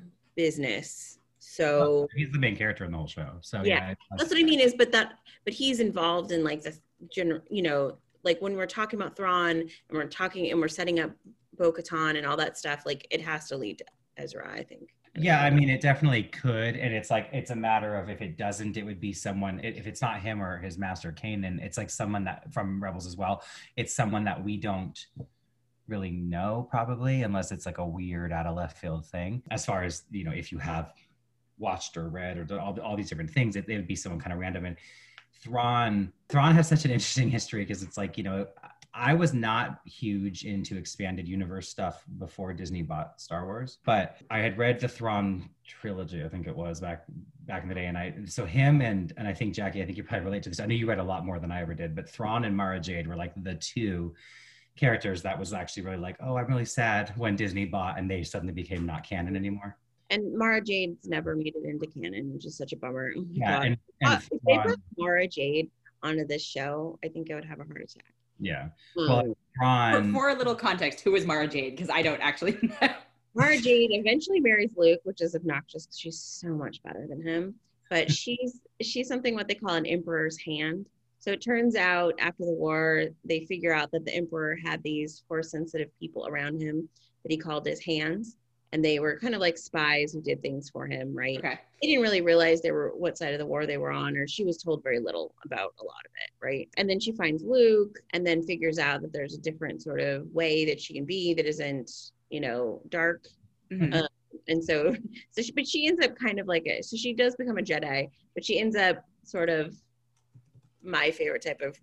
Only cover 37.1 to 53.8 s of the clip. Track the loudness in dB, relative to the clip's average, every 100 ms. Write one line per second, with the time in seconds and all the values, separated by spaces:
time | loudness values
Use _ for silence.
37.1 | 2 4 2 -2 -4 -2 -4 -6 -6 -6
38.1 | -4 -4 -4 -4 -10 -20 -20 -16 -2 4
39.1 | 6 6 4 2 2 0 -6 -14 -8 -4
40.1 | -2 -2 -4 -6 -4 -4 -6 -8 -6 -4
41.1 | -4 -4 -4 -2 -6 -8 -4 -4 -4 -12
42.1 | -12 -12 -8 -8 -6 -6 -4 -4 -4 -8
43.1 | -10 -10 -8 -6 -8 -10 -6 2 2 2
44.1 | -6 -4 0 0 2 2 2 0 -4 -2
45.1 | 0 2 0 -6 _ -20 -12 -8 -8 -6
46.1 | -6 -6 -6 -8 -6 -6 -6 -8 -8 -12
47.1 | -18 -18 -20 -10 -8 -6 -4 -4 -4 -4
48.1 | -8 -10 -6 0 4 8 8 6 0 -2
49.1 | -6 -6 -2 -2 -2 -4 -4 -6 -6 -4
50.1 | -4 -2 -4 -6 -6 -2 0 0 0 0
51.1 | -2 -4 -4 -4 -6 -6 -6 -6 -6 -10
52.1 | -6 -2 0 0 0 0 -2 -4 -4 -4
53.1 | -6 -6 -8 -8 -6 -6 -2